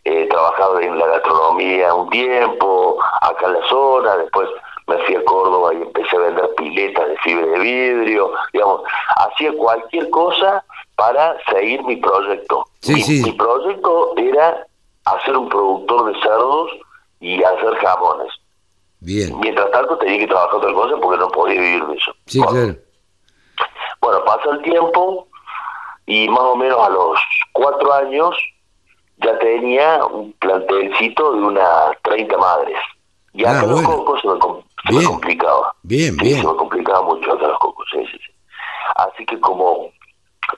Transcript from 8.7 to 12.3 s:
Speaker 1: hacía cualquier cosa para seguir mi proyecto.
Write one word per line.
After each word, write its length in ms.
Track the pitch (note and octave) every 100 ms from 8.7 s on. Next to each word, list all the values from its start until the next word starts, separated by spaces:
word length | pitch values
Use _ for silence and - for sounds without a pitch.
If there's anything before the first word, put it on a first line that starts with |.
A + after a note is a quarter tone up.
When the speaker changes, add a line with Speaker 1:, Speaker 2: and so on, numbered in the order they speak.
| F2+ - - - -
Speaker 1:
hacía 340 | G#2+ - D3+
cualquier 560 | - A2+ A2+ - - -
cosa 540 | D#3 F3 - F#3+ G3 - - - -
para 400 | A2+ C#3 D#3+ - -
seguir 320 | G2 A2 C3+
mi 120 | C3 A2+
proyecto. 720 | F#2+ G2 G2+